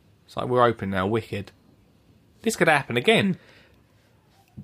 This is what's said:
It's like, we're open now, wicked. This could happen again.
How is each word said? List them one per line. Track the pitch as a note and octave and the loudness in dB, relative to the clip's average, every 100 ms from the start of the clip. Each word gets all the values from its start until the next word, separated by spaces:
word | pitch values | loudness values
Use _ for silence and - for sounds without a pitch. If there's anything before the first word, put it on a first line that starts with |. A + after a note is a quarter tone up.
| _ _ _ | _ _ _
It's | - | -8
like, | B2 | -2
we're | B2 A#2+ | 2 2
open | A2+ G2 | 2 -4
now, | G2 F#2+ | -2 -2
wicked. | A2+ - G2+ G2 _ _ _ _ _ _ _ _ _ | -2 -4 -10 -10 _ _ _ _ _ _ _ _ _
This | A3+ - | -6 0
could | E3 | 2
happen | D3 - A#2+ | 2 0 -2
again. | B2 A3 D#3+ F3 - - _ _ _ _ _ _ _ _ _ - | 2 2 2 -4 -10 -20 _ _ _ _ _ _ _ _ _ -20